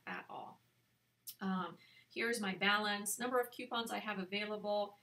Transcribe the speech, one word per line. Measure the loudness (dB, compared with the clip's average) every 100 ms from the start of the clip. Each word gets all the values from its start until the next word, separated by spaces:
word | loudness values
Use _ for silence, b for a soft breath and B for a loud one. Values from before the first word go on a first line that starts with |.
| -8
at | -8 -8
all. | -10 -10 -14 _ _ _ _ _ _ -14 -4
Um, | -2 0 -2 -8 B B B
here's | -2 0 0
my | 0 2
balance, | 6 6 4 0 -2 -2
number | 2 2
of | 2
coupons | -2 -4 -2 -2
I | -2
have | -2 -4
available. | -2 -2 -2 -2 0 2 2 -4